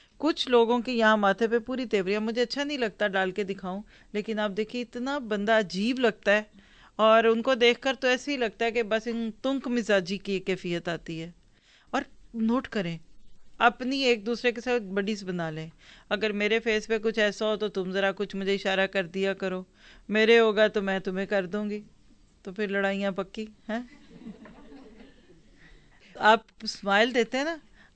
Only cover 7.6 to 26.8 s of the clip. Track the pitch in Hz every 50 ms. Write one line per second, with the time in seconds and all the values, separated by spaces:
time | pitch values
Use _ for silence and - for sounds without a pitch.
7.6 | 240 240 240 240 - 269 254 - - 254 254 254 - 285 285 269 240 214 - -
8.6 | 233 233 226 240 233 196 214 220 220 240 226 233 226 226 214 - - 262 277 269
9.6 | - 240 247 240 214 - 208 196 180 165 202 190 - 202 196 185 - - 185 190
10.6 | - 180 170 170 - 180 170 156 - - 165 160 160 170 170 _ _ _ _ _
11.6 | _ _ _ _ _ - - 262 277 - - - - - - 233 220 220 233 262
12.6 | - - - 220 180 170 165 160 - - - - - - - - - - - -
13.6 | - - 349 - - 254 277 269 277 247 240 214 196 226 240 208 - 247 220 233
14.6 | 226 254 247 240 208 185 190 202 196 208 220 196 202 185 180 175 165 160 156 160
15.6 | 160 160 - - - - - - - - 208 202 214 214 202 202 208 208 220 226
16.6 | 226 233 214 214 214 - 226 220 208 226 214 233 208 208 196 - 220 214 214 208
17.6 | 214 208 175 196 185 185 185 196 196 196 190 196 208 190 - 196 196 190 196 196
18.6 | - 202 190 190 190 190 - 196 185 165 - 190 190 196 190 196 196 185 185 185
19.6 | 185 - _ _ - - - - - - 202 220 220 220 233 233 226 220 208 208
20.6 | 214 208 214 214 196 196 190 190 - 202 185 190 196 - 214 196 180 175 190 208
21.6 | 214 208 208 208 208 - - _ - - - _ _ _ _ _ - 196 180 208
22.6 | 214 190 196 196 196 196 196 196 202 196 185 196 190 190 - 226 214 214 214 -
23.6 | _ - 214 240 247 240 - - - - - - - - 180 - - - - -
24.6 | - 147 277 - - - 226 214 208 185 - - - 185 175 - _ - - _
25.6 | - - - - - _ _ _ - - 180 - - 214 226 220 - - _ -
26.6 | 220 214 - -